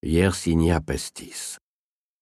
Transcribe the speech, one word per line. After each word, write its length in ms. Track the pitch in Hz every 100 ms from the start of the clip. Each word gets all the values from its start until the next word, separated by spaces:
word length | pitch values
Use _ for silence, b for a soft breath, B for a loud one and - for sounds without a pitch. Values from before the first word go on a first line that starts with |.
Yersinia 760 | - 80 95 95 - 82 82 85
pestis. 760 | 78 67 - - - - - - _ _ _ _ _ _